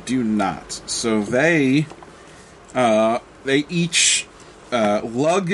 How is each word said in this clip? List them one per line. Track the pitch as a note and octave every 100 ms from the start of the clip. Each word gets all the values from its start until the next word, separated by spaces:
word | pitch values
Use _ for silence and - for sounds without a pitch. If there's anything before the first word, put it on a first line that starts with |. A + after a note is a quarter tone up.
| F#2
do | B2+
not. | A2+ G#2+ F#2+ E2 - - -
So | - A#2+ G#2+
they, | G#2 B2 D#3+ E3 C3 C#3 D3+ - - - - - - - -
uh, | B2+ A#2+ A2 A2 A#2+ - -
they | C3+ C#3 D3
each, | F3 E3+ - - - - - - - -
uh, | B2 G#2+ G#2
Lug | A#2 A#2 D3+ F#3 F3